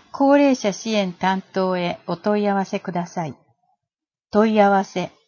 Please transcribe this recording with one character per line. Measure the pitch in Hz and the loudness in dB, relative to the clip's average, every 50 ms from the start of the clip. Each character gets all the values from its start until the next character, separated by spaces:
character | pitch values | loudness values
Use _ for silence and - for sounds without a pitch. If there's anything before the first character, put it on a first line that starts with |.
| _ _ - | _ _ -4
高 | - 277 269 285 | 0 2 4 4
齢 | 285 285 277 254 | 4 4 4 2
者 | - - 202 | 0 -2 -4
支 | 185 - - 226 220 | -4 -4 -6 -2 -2
援 | 208 196 185 | -2 -2 -2
担 | 175 - 185 185 190 190 | -4 -4 -2 -2 -2 -2
当 | - _ - 190 185 185 185 | -6 _ -4 -2 -2 0 -2
へ | 180 175 175 - - - | -2 -4 -4 -6 -8 -8
お | - 170 | -10 -8
問 | 170 - 208 208 208 | -4 -2 -2 -2 0
い | 208 | 0
合 | 202 196 | 0 0
わ | 196 190 | -2 -2
せ | - 208 190 | -4 -6 -8
く | - 190 175 | -8 -6 -6
だ | 175 175 | -6 -8
さ | - - 185 160 | -8 -8 -8 -8
い。 | 143 - _ _ _ _ _ _ _ _ _ _ _ _ _ _ _ _ _ _ - | -8 -10 _ _ _ _ _ _ _ _ _ _ _ _ _ _ _ _ _ _ -2
問 | - 208 220 220 214 | 0 2 2 2 4
い | 214 | 4
合 | 202 202 | 4 4
わ | 202 190 196 | 4 2 0
せ。 | - - 180 180 - _ _ _ | -2 -6 -8 -8 -10 _ _ _